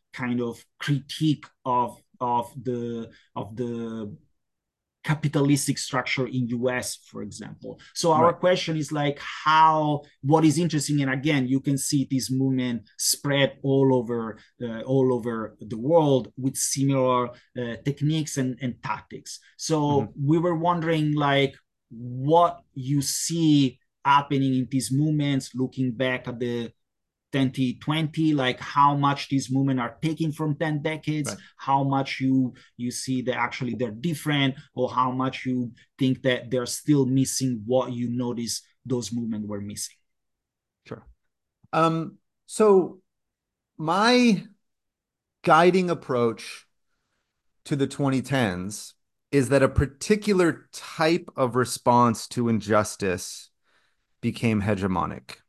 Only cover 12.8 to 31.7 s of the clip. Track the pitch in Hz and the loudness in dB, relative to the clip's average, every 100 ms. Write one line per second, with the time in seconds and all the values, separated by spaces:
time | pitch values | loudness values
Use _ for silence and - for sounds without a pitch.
12.8 | - - - - 143 139 135 - 139 135 | -8 -6 -4 -2 0 2 2 0 0 4
13.8 | 135 127 113 117 113 104 - - 120 113 | 4 2 0 -4 -6 -10 -18 -12 -10 -8
14.8 | 120 135 127 123 117 113 107 - 107 110 | -2 2 2 0 -2 -6 -8 -12 -12 -6
15.8 | 127 165 147 135 107 - 131 - - 139 | 2 4 4 2 0 -6 -6 -4 -4 0
16.8 | 139 135 127 123 120 - _ 127 120 113 | 2 2 2 2 0 -6 _ -10 -8 -6
17.8 | - 139 147 160 151 139 127 123 131 110 | -6 -2 0 0 -2 -4 -4 -4 -8 -6
18.8 | - 107 - - - - _ - - 156 | -8 -8 -10 -18 -16 -18 _ -12 -2 0
19.8 | 147 143 104 - 139 165 175 165 170 175 | 2 2 0 -2 2 2 2 0 0 0
20.8 | 160 160 151 147 143 139 139 - _ _ | 0 0 0 0 2 2 2 -2 _ _
21.8 | _ 113 123 123 135 165 170 - _ 139 | _ -16 -12 -6 2 4 4 0 _ -10
22.8 | 131 143 135 - - 165 160 147 131 - | -2 -2 -2 -4 -2 2 4 6 4 0
23.8 | _ _ 139 143 143 143 135 131 127 135 | _ _ 2 4 4 0 0 0 -2 -2
24.8 | 123 135 156 151 143 135 - 120 127 127 | -2 0 2 0 0 -2 -4 -6 -6 -4
25.8 | 131 110 127 127 127 117 120 120 113 - | -4 -2 -2 -2 -6 -6 -4 -4 -6 -12
26.8 | _ _ _ _ _ 139 131 135 131 113 | _ _ _ _ _ -2 0 0 -4 -4
27.8 | - 156 156 156 156 147 127 123 - 143 | -4 -2 -2 0 2 2 0 -2 -2 4
28.8 | 143 143 139 139 - 139 127 131 139 131 | 4 4 2 0 -2 -2 0 0 2 0
29.8 | 117 - 156 156 165 147 156 147 160 151 | -2 -4 -4 -2 -4 -2 -2 -2 -2 -2
30.8 | 156 156 151 151 135 101 - - - | -4 -4 -4 -4 -4 -8 -14 -10 -2